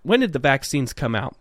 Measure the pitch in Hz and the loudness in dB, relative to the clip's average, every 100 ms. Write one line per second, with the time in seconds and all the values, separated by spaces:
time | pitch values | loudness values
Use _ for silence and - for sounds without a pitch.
0 | - 233 247 143 143 135 - 147 127 - | 0 2 2 2 2 2 0 -2 -2 -4
1 | 120 113 127 - | -2 -2 -4 -4